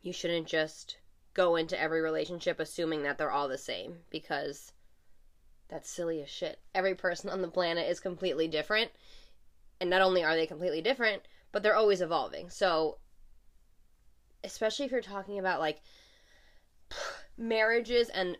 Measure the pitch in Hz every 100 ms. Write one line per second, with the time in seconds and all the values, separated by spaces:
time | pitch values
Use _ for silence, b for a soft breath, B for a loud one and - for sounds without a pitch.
0 | 180 - 170 170 160 160 156 - - -
1 | - - _ - 180 165 160 - 156 160
2 | 160 156 156 175 180 165 151 - 165 151
3 | 143 143 151 143 143 131 - 95 117 170
4 | - 156 - 143 143 143 - - - -
5 | - - - _ - - - 160 - -
6 | 170 160 139 - 160 - - 190 190 185
7 | - 175 196 190 175 185 170 170 165 175
8 | 190 180 185 143 165 156 151 214 233 -
9 | b b b b - - - - 180 185
10 | 190 185 156 165 160 156 180 156 190 262
11 | 220 196 - b b 208 208 214 214 185
12 | 165 160 117 73 175 - 190 160 160 -
13 | - - - - - - _ _ - _
14 | - - _ - - - 220 220 269 247
15 | 202 202 190 202 185 151 156 - b b
16 | b b b b b b b _ - -
17 | - - - - 226 220 220 233 226 240
18 | 233 - 180 -